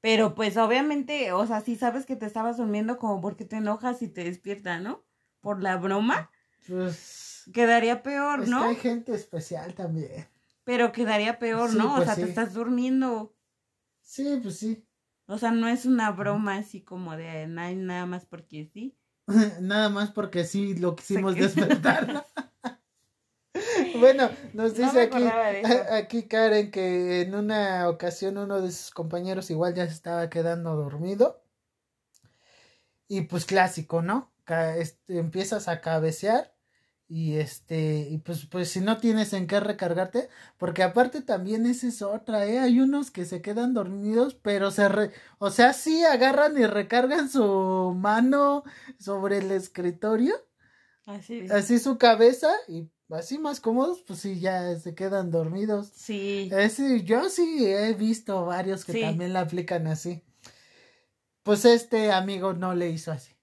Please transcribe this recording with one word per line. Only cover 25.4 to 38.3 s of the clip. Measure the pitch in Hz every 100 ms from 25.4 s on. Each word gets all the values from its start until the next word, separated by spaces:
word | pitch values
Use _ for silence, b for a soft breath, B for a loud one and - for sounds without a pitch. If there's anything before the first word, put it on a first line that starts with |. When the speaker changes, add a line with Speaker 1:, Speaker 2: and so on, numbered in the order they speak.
| 220
Speaker 1:
de | 196
eso. | 220
Speaker 2:
<laughs> | 247 -
aquí | 220 214 233 220
Karen | 220 220 214 208
que | 202 185 180 180 180
en | 180 202
una | 208 214 202 185 175
ocasión | 170 180 170 196 196
uno | 202 196
de | 185
sus | 165 -
compañeros | - 165 175 180 190 180
igual | 160 175
ya | 175 170
se |
estaba | 160 - 170 165
quedando | 170 165 170 165 156
dormido. | 143 147 175 202 240 - _ _ _ _ _ _ _ _ b b b b b b b b _
Y, | 196
pues, | 160 175 170
clásico, | 190 185 - 156 165
¿no? | 170 226 - _
Ca-, | - 165 160 165
este, | 165 _ - 180
empiezas | 165 185 196 - -
a | 170
cabecear | 160 160 160 160 196 240 - _ _ _ _ _ _
y, | 165 160 151
este, | 147 - _ 160 156 151 147
y, | 156
pues, | 156